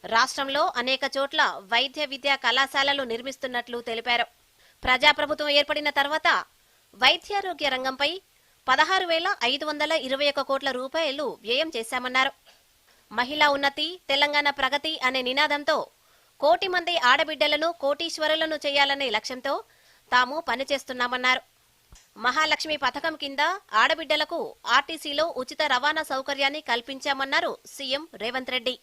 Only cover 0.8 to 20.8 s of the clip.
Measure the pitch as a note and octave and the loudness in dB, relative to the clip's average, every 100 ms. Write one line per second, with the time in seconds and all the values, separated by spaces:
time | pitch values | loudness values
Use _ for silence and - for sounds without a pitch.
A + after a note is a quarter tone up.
0.8 | B3 C4 C4+ C4+ C#4 D#4 C4 D3+ F#3+ A#3 | -2 -2 -2 -2 -2 2 0 0 0 0
1.8 | C4+ D4+ D4 C4+ C#4 C4+ B3 B3 C4+ C#4+ | 0 -4 -6 -4 0 2 2 2 2 2
2.8 | C#4 C#4+ B3+ A3+ B3+ C4 B3+ B3 A#3+ A#3+ | 2 0 -2 -6 -8 -8 -6 -6 -6 -8
3.8 | A#3 A3+ B3 A#3+ A#3 _ _ _ _ _ | -6 -6 0 0 0 _ _ _ _ _
4.8 | B3+ B3+ D4 D4 D4 D4+ D4 C#4+ C#4+ D4+ | 0 6 6 6 0 -2 2 2 2 0
5.8 | D4 C#4+ C#4 D#4 E4+ A3 - _ _ _ | 0 0 0 2 2 2 -2 _ _ _
6.8 | _ G3 B3+ E4+ - G4+ G4 D#4 C#4+ B3+ | _ 4 4 4 -2 -4 -4 -2 -2 0
7.8 | C4 C4 C#4+ F4+ _ _ _ _ - C4+ | -4 -2 -2 -2 _ _ _ _ 0 4
8.8 | D#4 F#4+ F4+ E4 F4+ G4+ A#3+ C#4 D4+ D4 | 4 2 2 0 0 0 0 -2 -4 -4
9.8 | D4+ D#4+ B3+ C4+ C#4+ C#4+ C4 C4+ C#4 B3 | 0 -2 -2 0 0 0 -2 -2 -2 -4
10.8 | C4 D#4+ D#4+ C#4 C#4 E3 G#3 B3+ D#4+ B3 | -4 -2 -2 -2 -6 -6 -2 -2 0 -4
11.8 | A3+ B3+ B3 B3+ C4+ - _ _ _ _ | -6 -4 -2 0 0 -2 _ _ _ _
12.8 | _ _ _ G#3+ B3 D4+ D4 C#4 C#4 C#4 | _ _ _ -4 -2 2 4 4 0 -2
13.8 | D#4 F4+ - C#4 D4 D4 D4 C#4 C4+ C#4 | -8 -8 -4 2 2 2 0 0 -2 0
14.8 | D#4 D#4+ C4 C4 B3 C4+ D4+ D4 D4 D4 | -4 -2 0 0 -2 0 0 0 0 -2
15.8 | D#3 _ _ _ _ _ C#4+ F4 G4 F4+ | -2 _ _ _ _ _ 2 2 2 -2
16.8 | E4+ E4+ B3 C#4 D#4 D4 D4 D4 D#4+ E4+ | 0 2 4 4 2 0 0 2 0 -2
17.8 | C#4 C#4+ E4 - D4+ D#4 D#4+ D4+ D4 C#4 | -2 -2 -4 -2 0 0 0 -2 -2 2
18.8 | C#4 C#4 C4+ G#3+ - B3+ C4+ E4 - _ | 2 2 0 -2 -4 -8 -4 -4 -6 _
19.8 | _ _ _ B3 B3+ D4 E4 A#3+ C4+ C#4 | _ _ _ 2 2 -2 -4 -4 -2 -4